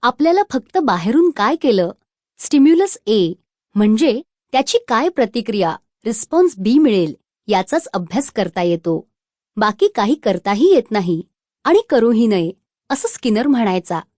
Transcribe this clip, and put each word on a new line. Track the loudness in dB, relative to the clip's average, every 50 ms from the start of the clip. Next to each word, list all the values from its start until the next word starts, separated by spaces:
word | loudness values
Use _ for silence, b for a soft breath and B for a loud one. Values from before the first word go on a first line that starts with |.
| -2
आपल्याला | -2 -2 _ 0 2 2 2 0 -2
फक्त | -4 -8 -8 _ _ -2
बाहेरून | 0 0 -2 -2 -2 0 2 2 2 2
काय | 0 0 -2 -2 -2
केलं, | 0 0 0 2 2 0 -2 -4 _ _ _ _ _ _ _ _ _
स्टिम्युलस | -8 0 2 4 6 6 6 4 2 0 -2 -8 _
ए, | -2 0 0 0 0 -4 _ _ _ _ _ _ _ _
म्हणजे | 0 2 2 2 2 2 0 0 -2 -6 _ _ _ _ _ -2
त्याची | -2 -2 0 -2 -2 -2 0
काय | -2 0 0 -2
प्रतिक्रिया, | 0 -2 -2 -2 -2 -6 -6 -4 -4 -2 -2 -2 -4 -8 _ _ _ _ _
रिस्पॉन्स | -6 -6 -6 -6 _ 0 2 2 2 0 -2
बी | -2 2 2 4
मिळेल, | 4 4 2 2 0 -2 -4 -10 _ _ _ _ _
याचाच | -2 -2 -2 -2 -2 -4 -6 -6 -4 -8
अभ्यास | -8 -8 -4 -4 -4 -4 -4
करता | -4 -4 -6 -4 -4 -4 -2
येतो. | -2 -2 -2 _ -4 -4 -4 -6 _ _ _ _ _ _ _ _ _ _
बाकी | -2 -2 -2 0 0 0 0
काही | 0 0 0 0 -2
करताही | -2 0 -2 -2 -2 _ -4 -2 2 4 4 4
येत | 4 2 _
नाही | -4 -4 -2 -2 -4 -4 -6 _ _ _ _ _ _ _ _
आणि | 0 2 2 2 _
करूही | 0 2 2 2 2 2 2
नये, | 2 2 0 -2 -4 -6 _ _ _ _ _ _ _
असं | -6 -4 -4 -6
स्किनर | -6 -6 -4 -2 -2 0 0
म्हणायचा. | 0 0 0 0 0 0 -2 -4 -4 -8 -8 -8 _ _